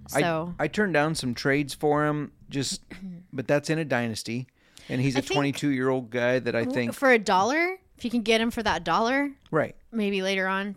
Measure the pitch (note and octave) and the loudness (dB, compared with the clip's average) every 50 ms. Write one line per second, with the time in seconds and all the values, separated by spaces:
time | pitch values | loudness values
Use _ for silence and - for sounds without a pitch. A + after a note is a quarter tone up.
0 | - - - C#3 F3 E3+ E3 D#3+ E3+ F3 F3 - D3 D3+ - G#3 G#3+ F#3+ D#3 D3 | -10 -4 0 0 2 2 0 -2 -4 -6 -4 -4 -4 -2 0 0 0 2 4 2
1 | D3 D#3+ D#3+ - - B2+ A#2 - - C#3+ C3+ D3 D3 C3+ - - D#3 D3+ D3 D3 | 2 2 0 -2 -2 -4 -4 -2 0 2 2 2 0 -2 -4 -2 0 2 2 4
2 | D3+ D3+ D3+ D3+ C#3+ - - - - - C3+ C#3 C3 - - - - - F#3+ - | 2 2 0 -2 -4 -8 -12 -18 -14 -8 -4 -4 -4 -4 -6 -8 -10 -16 -18 -14
3 | F#3+ F#3 F3 E3+ - _ - B2+ B2+ - C#3+ C#3+ C#3+ - D#3 D#3+ D#3+ C3 C3 A#2+ | -14 -14 -14 -14 -16 _ -10 -6 0 0 0 2 2 0 -2 -2 -2 0 0 0
4 | A#2+ A#2 G#2+ - - A#2 A2+ B2 B2+ - _ _ _ _ _ - - - C3 B2+ | 0 -2 -4 -6 -6 -6 -6 -6 -6 -10 _ _ _ _ _ -18 -10 -4 -2 0
5 | C3 C#3 B2 C4+ C4+ - F#4+ - C#3 C#3+ C3+ - D3 D3 C3+ B2+ C3 C3 C3 C3 | 2 2 2 0 0 0 0 2 2 0 0 0 0 0 0 2 2 0 0 0
6 | B2 A2 A#2+ B2 A#2+ B2 B2+ B2+ A#2 A#2+ A#2+ A#2 - B3 B3+ B2 A#2+ A#2 - - | -2 -4 -2 0 2 4 2 2 2 0 0 0 0 0 0 0 -2 -2 -2 2
7 | C#4+ C4 B3 A3 F#3 G#3+ F#3+ F#3 G3 A#3 D4 D#4+ E4+ F4+ F#4 - _ _ _ - | 4 4 4 4 4 2 2 4 4 2 2 0 0 -2 -4 -6 _ _ _ -10
8 | - A#3 A#3 A#3+ G3+ A3 A3+ A3 A3+ A#3+ - A#3+ G#3+ G#3 D#3+ E3+ E3 E3+ E3 G3 | -6 -4 -4 -2 0 2 2 2 2 0 -2 -2 -2 -2 -2 -2 0 0 0 2
9 | A3+ A#3 C4 C#4 C#4+ C#4+ C4+ - _ - D#3+ D3+ A#2+ - - - - _ A#3 A3+ | 2 2 2 0 0 -2 -6 -10 _ -2 0 0 0 0 -4 -12 -16 _ -4 -2
10 | G#3 G3+ G3+ F#3+ F#3 F#3+ G3 F#3+ F#3 F#3+ F#3+ F#3+ G3 G#3 G3 | -2 0 0 0 0 0 0 0 0 0 0 -2 -4 -4 -6